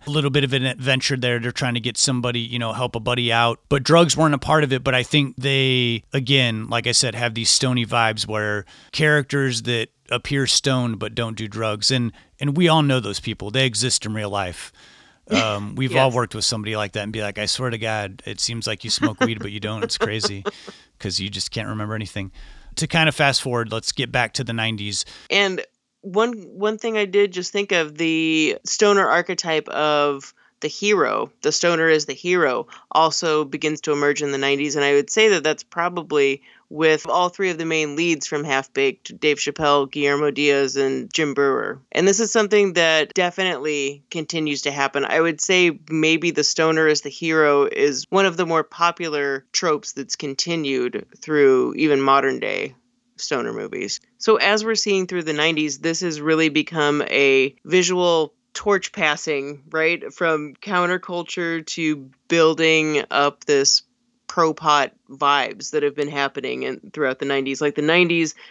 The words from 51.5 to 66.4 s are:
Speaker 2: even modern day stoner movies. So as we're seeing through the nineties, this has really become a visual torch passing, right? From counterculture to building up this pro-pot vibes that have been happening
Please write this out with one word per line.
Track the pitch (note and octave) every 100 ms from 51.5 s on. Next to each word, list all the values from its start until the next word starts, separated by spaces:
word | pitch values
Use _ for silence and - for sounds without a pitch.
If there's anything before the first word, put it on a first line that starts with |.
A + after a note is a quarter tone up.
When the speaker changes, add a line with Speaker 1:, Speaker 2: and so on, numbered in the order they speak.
| C3 B2 -
Speaker 2:
even | D#3 C#3
modern | C#3 C3+ C3+ C3
day | G#2+ F#2+ F#2+ - _ _ _ -
stoner | - C3+ A#2
movies. | A2+ G2+ - G2+ - _ -
So | - A3
as | G3 G#3+ A3
we're |
seeing | G#3+ G#3+ G3 F#3
through | F3+
the | D#3+
nineties, | D3+ D#3+ D#3 D3+ C3+
this | E3 E3
has | F3+ D3+
really | D3+ D#3+ D#3+
become | D3 C#3+ E3 D3 D3
a | - C#3 C#3 C3+ C3+ -
visual | D3+ F3+ F3 F#3 F3 E3 D3+ _ _ -
torch | G#3 F#3+ -
passing, | - D#3+ D3 - C#3+ C#3 C#3+ D3+
right? | D#3+ D#3+ E3+ -
From | - E3+ D#3 D3+ C3+
counterculture | G3+ F3+ F3 F#3 - F3 E3 - E3+ E3 D#3+
to | - D#3+ D3 C3 _ -
building | E3+ D#3+ D#3+ D#3+ D#3+ D#3 D3 -
up | C#3 C#3+ - -
this | C#3+ C3+ - - _ _ _ -
pro-pot | - D#3+ D3+ D#3 D3 C3 _ -
vibes | C3+ C#3+ C#3+ A#2+ G#2 -
that | D#3
have | C#3+ D3
been | C#3+
happening | C#3 C#3 -